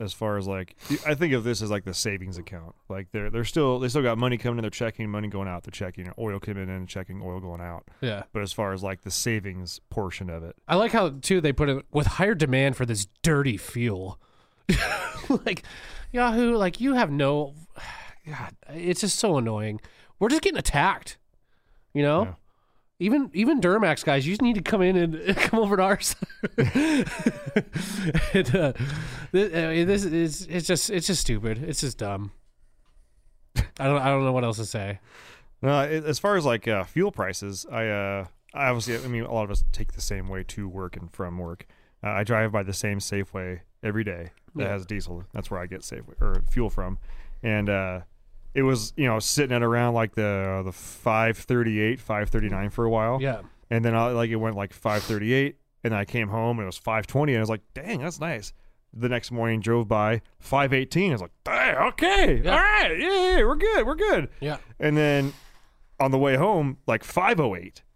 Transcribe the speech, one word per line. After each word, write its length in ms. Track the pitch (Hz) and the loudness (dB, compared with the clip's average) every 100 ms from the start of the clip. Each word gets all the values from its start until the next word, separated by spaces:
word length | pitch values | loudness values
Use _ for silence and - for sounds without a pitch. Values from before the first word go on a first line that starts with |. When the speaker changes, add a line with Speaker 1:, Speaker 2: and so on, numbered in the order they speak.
Speaker 1:
as 120 | 104 | -10
far 220 | - 110 104 | -6 -4 -2
as, 80 | 95 | -4
like, 300 | 95 92 - - 147 151 | -6 -8 -14 -8 -6 -2
I 80 | |
think 180 | 143 170 | -2 2
of 100 | 127 | 0
this 180 | 113 110 | 0 -2
as, 80 | 107 | -2
like, 140 | 104 | -4
the 100 | 95 | -4
savings 420 | 90 110 98 92 90 | -4 -4 -4 -8 -12
account. 380 | 85 87 82 - _ | -12 -14 -16 -20 _
Like, 180 | 95 92 | -12 -8
they're, 180 | 110 104 | -4 -2
they're 140 | 113 | -2
still, 340 | 117 - 139 127 | 0 2 2 2
they 100 | 127 | 0
still 140 | 139 | 2
got 160 | 123 113 | 2 2
money 180 | 123 120 | 0 0
coming 220 | 120 120 | -2 -4
in, 40 | |
they're 80 | 110 | -6
checking, 380 | - 117 - 110 | -4 -6 -4 -6
money 180 | 104 104 | -6 -6
going 200 | 98 98 | -6 -6
out, 140 | 87 | -8
they're 80 | - | -10
checking, 420 | - 92 92 90 - | -10 -10 -10 -14 -8
oil 200 | 110 98 | -6 -6
coming 280 | - 98 95 | -6 -8 -6
in, 180 | 95 92 | -8 -8
checking, 360 | 98 92 92 | -10 -10 -10
oil 180 | 95 92 | -10 -10
going 220 | 90 85 | -10 -12
out. 240 | 87 85 - - | -12 -12 -16 -8
Speaker 2:
Yeah. 220 | 127 101 - | -6 -6 -8
Speaker 1:
But 80 | 110 | -8
as 100 | 101 | -6
far 200 | - 101 | -4 -4
as, 80 | 95 | -4
like, 180 | 98 95 | -6 -8
the 80 | 98 | -6
savings 720 | - 123 110 98 92 87 - _ | -4 -2 -2 -4 -10 -10 -12 _
portion 400 | - 95 - 92 | -6 -6 -6 -8
of 140 | 82 | -8
it. 140 | 82 - - | -12 -16 -2
Speaker 2:
I 80 | 170 | 0
like 160 | 220 | 2
how, 160 | 233 180 139 | 2 2 -2
too, 180 | - 185 | 0 2
they 120 | 151 | 2
put 140 | 131 147 | 2 0
it 160 | 135 - | 0 -2
with 160 | 147 147 | 0 0
higher 280 | - 196 | 2 2
demand 420 | 196 143 131 139 127 | 2 2 4 2 2
for 80 | 123 | -2
this 200 | 110 - _ | -2 -6 _
dirty 340 | 170 147 139 101 | 2 4 2 -2
fuel. 600 | - 120 120 95 92 - _ _ _ _ - | -6 -2 -2 -2 -8 -12 _ _ _ _ 0
<laughs> 100 | 170 - - - - - | 0 0 -4 -8 -10 -2
Like, 340 | 262 - 190 - - - - - | -2 0 -6 -8 -18 -16 -14 -6
Yahoo, 460 | 240 247 220 240 233 | 0 2 4 2 4
like, 240 | 190 - | 0 0
you 140 | 262 | 0
have 160 | 254 196 | 2 2
no, 440 | 143 139 147 143 147 160 - - | 2 2 2 -2 -8 -18 -16 -14
<sighs> 360 | - - - - | -14 -16 -18 -14
God, 280 | 143 - - - | -12 -12 -14 -16
it's 260 | 147 175 175 | -6 -2 0
just 180 | 202 - | 0 0
so 200 | 220 151 | 2 2
annoying. 420 | 113 107 107 107 - - - - | 2 -2 -4 -6 -12 -20 -20 -2
We're 100 | 214 | 2
just 140 | 311 | 4
getting 160 | 381 277 | 2 0
attacked, 580 | - 143 170 170 - - _ _ _ _ _ _ _ | 0 2 2 2 -6 -20 _ _ _ _ _ _ _
you 80 | 143 | 0
know? 220 | 143 156 | 4 4
Speaker 1:
Yeah. 100 | 208 85 _ _ _ _ _ _ | 0 -6 _ _ _ _ _ _
Speaker 2:
Even, 320 | 180 285 269 | 2 2 2
even 280 | 170 226 302 | 2 4 4
Duramax 440 | 175 202 190 143 | 4 4 4 2
guys, 220 | - 139 135 | 2 2 2
you 60 | |
just 100 | 202 | 2
need 140 | 240 208 | 2 2
to 60 | |
come 200 | 160 208 | 0 4
in 140 | 185 190 | 4 4
and 400 | 170 156 165 196 | 2 0 -2 0
<laughs> 0 | |
come 240 | - 226 | 2 2
over 160 | 208 202 | 2 4
to 60 | |
our 180 | 190 196 | 4 2
side. 180 | - - - - - - | -2 -6 -10 -8 -6 0
<laughs> 500 | 139 262 311 294 202 - - - - - - - - - 180 156 - | 2 4 2 2 0 0 -2 -2 -2 -2 -2 -6 -6 -4 0 2 2
And, 200 | 196 185 185 | 2 2 2
uh, 160 | 151 120 127 147 - - - | 2 0 -4 -4 -8 -10 0
this, 240 | 180 - | 2 2
I 180 | 165 160 | 0 0
mean, 120 | 165 175 | 2 2
this 180 | 202 | 2
is, 420 | 196 160 165 147 - | 2 0 0 -2 -6
it's 160 | 175 160 | -4 0
just, 240 | 175 - | 0 2
it's 160 | 190 165 | -2 0
just 140 | 170 | 0
stupid. 420 | - 113 110 110 | 2 0 0 -4
It's 180 | 165 147 | -4 -4
just 180 | 143 - | -4 -4
dumb. 340 | 104 98 101 - _ _ - _ _ - _ _ _ _ _ - | -6 -6 -8 -12 _ _ -20 _ _ -20 _ _ _ _ _ -2
I 300 | - - 135 | -2 -2 0
don't, 140 | 143 | 2
I 60 | 135 | 2
don't 160 | 139 | 2
know 80 | 135 | 2
what 120 | 127 | 2
else 120 | 120 107 | 0 -2
to 100 | 107 | -4
say. 320 | 113 98 98 - - - - - - | -6 -6 -8 -12 -20 -20 -20 -20 -4
Speaker 1:
No, 200 | 131 143 | 0 2
it, 220 | 143 156 | 2 -2
as 140 | 156 143 | -2 0
far 180 | 202 202 | 2 2
as, 80 | |
like, 220 | 147 117 117 | 2 0 0
uh, 180 | 104 | -2
fuel 280 | 90 - 202 | 0 0 0
prices, 540 | - 92 95 101 98 - | 0 -4 -4 -8 -10 -8
I, 160 | 117 110 | -4 -2
uh, 380 | 104 98 98 92 - _ | -2 -2 -4 -8 -14 _
I 120 | 147 135 | -2 0
obviously, 280 | 120 117 117 | 0 -2 -4
I 120 | 127 | -4
mean, 140 | 120 | -6
a 100 | 113 | -2
lot 120 | 117 | -4
of 60 | 104 | 0
us 140 | 101 - | 4 4
take 200 | - 110 | 2 -2
the 80 | - | -4
same 280 | - 101 92 | -4 -4 -4
way 140 | 95 | -6
to 240 | 90 - 98 | -8 -8 -8
work 280 | 92 92 85 | -8 -10 -10
and 140 | 85 | -14
from 260 | - 90 87 | -10 -8 -6
work. 280 | 85 87 - _ _ _ | -8 -12 -16 _ _ _
Uh, 60 | 104 | -4
I 160 | 98 | -2
drive 260 | 104 113 110 | 0 2 2
by 100 | 104 | 0
the 100 | 95 | -4
same 260 | 95 110 101 | -4 -2 -2
Safeway 600 | - 101 98 98 92 90 - _ | -4 -4 -6 -8 -8 -10 -14 _
every 220 | 113 104 | -4 -2
day 260 | 104 87 82 - - | -4 -6 -12 -16 -16
that 100 | - | -6
Speaker 2:
Yeah. 40 | 98 | -4
Speaker 1:
has 160 | 101 90 | -4 -6
diesel. 380 | 104 92 87 90 | -6 -6 -8 -10
That's 180 | 107 - | -10 -6
where 100 | 92 | -6
I 60 | 90 | -8
get 160 | 90 | -10
Safeway 380 | - - - - | -12 -14 -14 2
or 220 | - - - | 4 6 6
fuel 200 | - 110 | 4 4
from, 280 | - 92 95 - - - - | 0 -2 -4 -8 -12 -10 -6
and, 260 | 113 107 104 | 0 2 2
uh, 320 | 98 95 90 87 - - - - | 0 0 -6 -10 -20 -20 -18 -6
it 80 | 139 | 2
was, 280 | 131 127 110 - | 2 2 -2 0
you 80 | 135 | 2
know, 120 | 110 | 2
sitting 360 | - - 139 123 | 0 2 2 2
at 60 | |
around, 320 | 117 120 120 | 4 4 2
like, 200 | 117 110 | 2 0
the, 460 | - 104 101 95 95 | 0 0 0 -2 -2
the 100 | 92 | -4
five 640 | 90 - - - 110 113 110 | -8 -14 -4 0 2 2 0
thirty-eight, 640 | - 123 113 107 107 127 | 0 2 2 2 0 -2
five 280 | - 104 104 | -4 -2 0
thirty-nine 400 | 110 107 98 101 | 2 0 -2 -4
for 160 | - | 0
a 60 | 117 | 0
while. 260 | 113 110 131 | 2 2 0
Speaker 2:
Yeah. 180 | 135 113 95 _ _ | -2 -4 -10 _ _
Speaker 1:
And 120 | 117 | 0
then 120 | 117 | 2
I, 160 | 113 120 | 2 2
like, 180 | 120 117 | 2 0
it 80 | 113 | 0
went, 200 | 110 101 | -2 -2
like, 180 | 98 | -6
five 280 | - 110 107 | -4 -2 -2
thirty-eight, 520 | - 107 107 131 139 139 _ _ | -2 -2 2 2 2 -4 _ _
and 100 | 117 | -2
I 100 | 107 | -2
came 240 | 101 123 104 | -2 -2 -2
home 300 | 110 113 117 | 0 0 0
and 60 | |
it 20 | 98 | -4
was 100 | - | -6
five 300 | - 110 101 | -2 -2 0
twenty, 260 | 131 151 | 0 2
and 60 | 120 | 2
I 20 | |
was 80 | 110 | 2
like, 140 | 110 - | -2 -6
"Dang, 280 | - 165 202 | -14 -8 -6
that's 200 | 151 139 | -6 -6
nice." 320 | 160 131 - - - _ _ | -6 -6 -10 -16 -20 _ _
The 160 | 117 120 | -4 -2
next 220 | 120 - | -2 -2
morning, 300 | 120 113 110 | 0 2 0
drove 280 | 107 117 107 | 2 2 2
by, 320 | 110 107 113 - _ | 2 2 0 -4 _
five 360 | - 135 139 | -2 2 4
eighteen. 380 | 135 131 165 196 | 2 2 2 2
I 20 | |
was 80 | 123 | 0
like, 80 | 87 - | -4 -10
"Dang, 320 | - 233 254 147 247 | -4 0 2 2 0
okay, 500 | - 339 392 359 131 | 2 4 6 6 6
Speaker 2:
Yeah. 60 | 160 | 4
Speaker 1:
all 60 | 190 | 4
right, 400 | 392 427 254 165 | 6 4 2 0
yeah, 100 | 320 | 0
yeah, 280 | 392 370 370 | 2 4 6
yeah, 60 | 214 | 6
we're 100 | 277 | 4
good, 300 | 427 427 226 | 4 4 2
we're 80 | |
good." 340 | 311 427 262 139 - | 0 2 2 0 -6
Speaker 2:
Yeah. 180 | 143 147 - - | -6 -6 -10 -2
Speaker 1:
And 200 | 151 151 | 2 4
then 340 | 151 143 139 - - - - _ - - | 4 4 0 -6 -20 -20 -20 _ -20 -2
on 120 | 135 | 2
the 80 | 135 | 4
way 180 | 139 131 | 4 4
home, 400 | 185 196 139 131 - | 4 2 0 -4 -2
like, 180 | 113 | -2
five 360 | - - 190 233 | 0 2 2 4
oh 160 | 131 92 | 2 -2
eight. 240 | 92 - - | -10 -18 -20